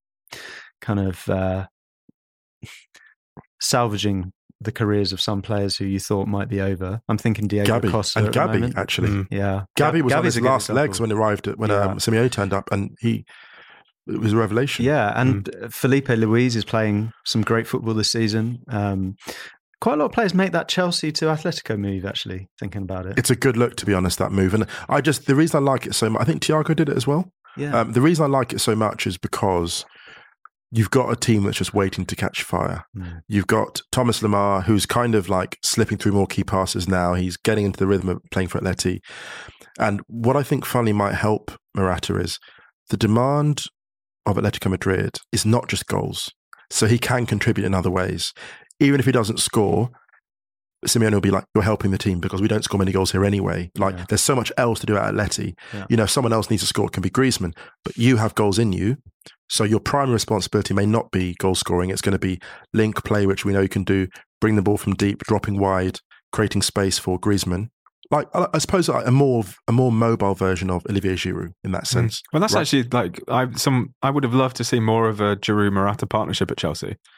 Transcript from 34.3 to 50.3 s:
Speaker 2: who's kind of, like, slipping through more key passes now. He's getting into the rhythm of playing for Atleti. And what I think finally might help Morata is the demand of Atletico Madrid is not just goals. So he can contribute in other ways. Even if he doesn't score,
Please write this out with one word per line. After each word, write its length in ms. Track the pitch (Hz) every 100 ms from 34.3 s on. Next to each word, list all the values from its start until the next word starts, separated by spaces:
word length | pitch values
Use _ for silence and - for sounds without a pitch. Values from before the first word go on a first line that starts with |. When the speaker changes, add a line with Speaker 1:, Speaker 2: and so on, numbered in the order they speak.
| 101 101 98
Speaker 2:
who's 200 | 95 107
kind 300 | - 120 120
of, 140 | 110 92
like, 300 | 92 92 -
slipping 340 | - - 107 104
through 140 | 104
more 140 | 101 98
key 180 | -
passes 440 | - 95 92 - 87
now. 260 | 92 87
He's 220 | 90 92 87
getting 280 | - 107
into 140 | 101 92
the 80 | 95
rhythm 220 | 98 92
of 120 | 87 -
playing 180 | 95 92
for 120 | -
Atleti. 380 | 92 90 92 92 - - - - - - - -
And 220 | 110 101 -
what 300 | 117 117 139
I 60 |
think 220 | 131 135
finally 280 | - 123 113
might 220 | 104 101
help 360 | - 107 107 - - _
Morata 420 | - 92 90 - 98
is 200 | 92 - - - _ _ -
the 60 | 95
demand 680 | 107 110 131 147 151 143 - _ _ _ _ _ -
of 100 | 98
Atletico 320 | 104 - 98
Madrid 480 | 92 98 95 - - -
is 140 | 117 107
not 220 | 120 -
just 180 | 104 -
goals. 460 | 98 98 90 - - _ - -
So 160 | - 107
he 100 | 117
can 280 | - 123 117
contribute 380 | 104 - 104
in 80 | 101
other 160 | 95 90
ways. 420 | 92 92 85 - - - - - -
Even 180 | 143 143
if 80 | 127
he 60 |
doesn't 260 | 123 107 107
score, 520 | - - 101 101 120 - _ _ _